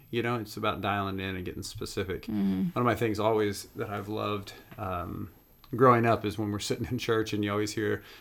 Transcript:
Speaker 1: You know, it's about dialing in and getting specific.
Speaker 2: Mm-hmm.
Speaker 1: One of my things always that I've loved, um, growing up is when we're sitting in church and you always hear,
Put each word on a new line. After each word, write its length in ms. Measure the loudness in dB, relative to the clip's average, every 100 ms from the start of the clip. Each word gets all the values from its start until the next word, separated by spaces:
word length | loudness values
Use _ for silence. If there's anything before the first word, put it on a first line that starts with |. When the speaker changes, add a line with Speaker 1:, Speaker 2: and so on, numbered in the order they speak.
| -4
Speaker 1:
You 140 | -2
know, 120 | 0 -2
it's 200 | -4 -4
about 240 | -2 0
dialing 380 | 0 0 0 -2
in 160 | -4 -4
and 80 | -6
getting 180 | -8
specific. 600 | -8 -8 -6 -4 -4 -4
Speaker 2:
Mm-hmm. 400 | -4 0 2 2 0
Speaker 1:
One 80 | 2
of 40 | 2
my 100 | 2
things 240 | 2 2
always 480 | 2 4 2 0 -8 -8
that 140 | -6
I've 200 | -6 -6
loved, 440 | -4 -2 -4 -6 -16 -18 -8
um, 520 | -6 -4 -4 -6 -10 -12 _ -20 -8 6
growing 300 | 8 8 6
up 180 | 4 2
is 120 | -2
when 140 | -2
we're 80 | -2
sitting 280 | -2 -2 -2
in 80 | -2
church 360 | 0 0 2
and 100 | 0
you 80 | 0
always 220 | 0 -2
hear, 300 | -2 -2 -2 -6 -20